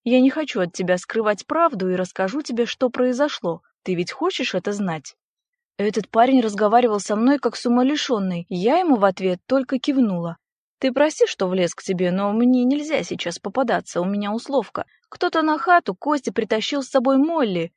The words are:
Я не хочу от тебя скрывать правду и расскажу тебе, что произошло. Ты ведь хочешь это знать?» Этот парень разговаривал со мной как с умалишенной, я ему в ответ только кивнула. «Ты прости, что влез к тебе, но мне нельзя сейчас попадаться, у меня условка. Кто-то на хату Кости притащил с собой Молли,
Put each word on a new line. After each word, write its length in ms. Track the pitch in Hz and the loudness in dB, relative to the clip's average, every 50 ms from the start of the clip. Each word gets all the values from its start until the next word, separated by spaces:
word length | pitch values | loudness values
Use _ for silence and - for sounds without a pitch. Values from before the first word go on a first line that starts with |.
| - | -2
Я 180 | 233 247 254 | 2 4 6
не 100 | 254 269 | 4 4
хочу 280 | - 311 311 262 - 202 | 2 0 -6 -4 -4 -4
от 140 | 180 170 - | -4 -4 -4
тебя 240 | - 185 180 180 | -4 0 0 0
скрывать 480 | 180 - - - 226 220 214 208 202 - | -2 -2 -4 -4 -2 0 0 -2 -2 -4
правду 420 | - 294 320 339 320 277 185 185 185 | -4 0 2 2 2 0 0 -2 -2
и 60 | 185 | -2
расскажу 460 | 180 185 180 - - 190 190 226 302 | -2 -4 -4 -4 -4 -4 -2 -2 -4
тебе, 240 | 294 - 240 226 240 | -6 -4 -2 -2 -2
что 240 | - - - 262 247 | -2 -2 -2 -2 -2
произошло. 720 | - - 254 254 247 240 294 294 - - - 180 165 170 _ _ _ _ - | 0 0 0 0 2 0 -2 -2 -2 -4 -6 -6 -6 -6 _ _ _ _ -6
Ты 100 | - 185 | -4 -2
ведь 180 | 170 175 - | -2 -4 -6
хочешь 440 | - - 302 370 - - 262 - - | -4 -4 -4 -4 -2 -4 -6 -4 -4
это 160 | 185 - 208 208 | -4 -4 -4 -4
знать?» 420 | 202 208 180 160 156 - - - _ _ _ _ _ _ _ _ _ _ _ _ | -4 -4 -4 -4 -6 -10 -16 -20 _ _ _ _ _ _ _ _ _ _ _ _
Этот 320 | - 202 214 196 226 202 - | -4 -2 -2 -2 -2 -4 0
парень 320 | - 220 240 262 269 254 | 4 4 6 6 6 4
разговаривал 580 | 220 220 208 196 214 208 214 240 247 233 214 202 | 4 2 0 0 2 4 4 4 4 4 2 0
со 160 | - - 214 | -2 -2 -2
мной 220 | 208 233 254 294 | 2 2 2 2
как 180 | 285 - 240 - | 2 0 -4 -4
с 120 | - - | -2 -2
умалишенной, 800 | 247 240 247 254 269 302 285 - - 254 208 196 185 180 170 175 - | 0 2 4 2 2 0 -2 -2 -2 -2 -2 -2 -2 -4 -6 -6 -6
я 280 | 190 175 185 226 294 | -4 -2 0 2 2
ему 180 | 359 370 339 269 | 2 4 2 2
в 100 | 214 196 | 4 4
ответ 340 | 196 185 - 185 190 180 175 _ | 2 2 2 -2 -2 -2 -2 _
только 320 | - 254 277 254 - 277 | 0 0 0 0 0 -4
кивнула. 600 | 247 - - 269 269 247 208 185 175 170 170 165 - _ _ _ _ _ _ _ - | -4 -2 0 2 2 2 2 0 -2 -4 -6 -8 -12 _ _ _ _ _ _ _ -4
«Ты 120 | - 262 | -2 0
прости, 360 | 247 269 294 311 - - 480 | 2 2 2 2 2 0 0
что 200 | 403 - - 202 | 0 0 -2 -2
влез 280 | 180 185 190 175 170 - | 0 0 0 0 0 -2
к 80 | - - | -6 -6
тебе, 280 | - 190 175 185 175 | -4 -2 0 0 0
но 200 | 180 190 202 202 208 | 0 0 -2 0 0
мне 300 | 226 240 247 254 247 247 | 2 4 4 4 4 2
нельзя 400 | 247 277 294 294 311 311 - 175 | 2 0 -2 -2 -4 -4 -4 -4
сейчас 340 | - - 180 - 175 165 | -4 -8 -8 -6 -8 -8
попадаться, 640 | - - 202 - 254 269 233 202 175 185 - - 170 | -8 -8 -6 -2 -2 0 0 0 -2 -2 -4 -4 -4
у 40 | 175 | -2
меня 280 | 190 202 208 208 202 214 | -2 -2 -4 -4 -4 -6
условка. 520 | 233 - - 277 269 208 - - - - _ _ _ _ - | -6 -6 -2 -2 -2 -2 -2 -8 -10 -10 _ _ _ _ -16
Кто-то 340 | - - - 349 - 330 311 | -8 -4 -4 0 0 0 0
на 160 | 311 311 302 | 0 0 0
хату 340 | - - 349 339 - - 185 | 2 4 4 4 2 0 -8
Кости 380 | - - 285 302 285 - 240 | -4 -2 -2 -2 -2 -2 -4
притащил 500 | 190 - 220 - 220 220 208 - 294 285 | -4 -4 -2 -2 -2 -2 -2 -2 -4 -6
с 80 | 262 - | -4 0
собой 280 | - 269 233 262 269 | -2 0 2 2 2
Молли, 540 | 269 285 320 339 320 277 214 185 175 165 170 _ | 4 2 2 2 0 0 0 -2 -4 -4 -6 _